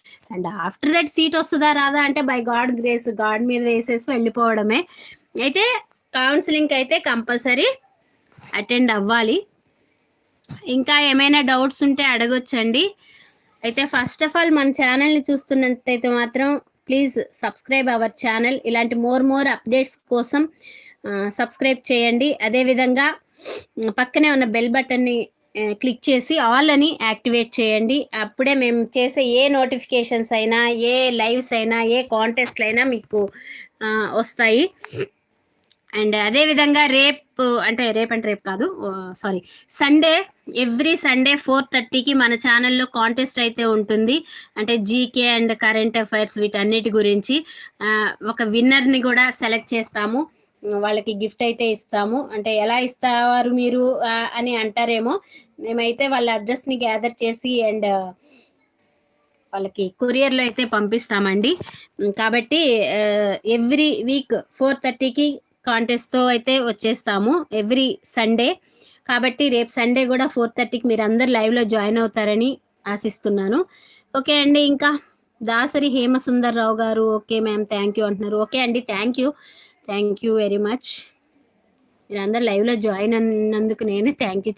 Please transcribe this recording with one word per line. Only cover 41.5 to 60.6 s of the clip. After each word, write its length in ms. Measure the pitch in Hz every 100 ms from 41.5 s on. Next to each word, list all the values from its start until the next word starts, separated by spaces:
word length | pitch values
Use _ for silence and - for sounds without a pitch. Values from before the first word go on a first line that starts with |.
| 262
థర్టీకి 500 | 262 254 240 262 254
మన 200 | 285 240
ఛానల్లో 520 | 233 254 233 247 254 254
కాంటెస్ట్ 540 | 240 226 233 262 -
అయితే 260 | 233 233 233
ఉంటుంది. 580 | 220 208 214 226 302 320 - - -
అంటే 200 | 214 233
జీకే 600 | 196 240 247 247 240 233
and 160 | 226 226
కరెంట్ 420 | 220 220 220 226
అఫైర్స్ 420 | 214 214 214 -
వీటన్నిటి 520 | 208 208 202 226 220
గురించి, 540 | 214 208 208 196 277 320 - - -
ఆ, 320 | 214 214 208 - 208
ఒక 140 | 226
విన్నర్‌ని 580 | 226 226 247 269 262 262
కూడా 280 | 254 247 254
సెలెక్ట్ 440 | 247 233 226 226
చేస్తాము. 540 | 233 220 220 208 233 311 _ _ _ 208 208
వాళ్ళకి 360 | 208 214 214 208
గిఫ్ట్ 280 | 214 -
అయితే 280 | 240 233 233
ఇస్తాము. 580 | 214 - 208 208 240 294
అంటే 220 | 220 208 214
ఎలా 240 | 214 240
ఇస్తారు 720 | 254 247 254 240 240 247 240
మీరు, 500 | 247 247 247 254 254
ఆ, 300 | 226 226 226
అని 220 | 233 240 240
అంటారేమో, 640 | 220 208 233 233 226 370 - - _ -
మేమైతే 480 | 214 233 233 233 277
వాళ్ళ 240 | 269 240
అడ్రస్‌ని 460 | 226 208 262 269 254
గ్యాదర్ 460 | 233 220 233 233
చేసి 380 | 233 226 254 247
and, 240 | 220 214 208
ఆ, 280 | 196 185 180 _ - - _ _ _ _ _ _ _ _ _ _
వాళ్ళకి 400 | 196 196 196 190 -
కొరియర్‌లో 440 | 247 247 269 262
అయితే 220 | 247 -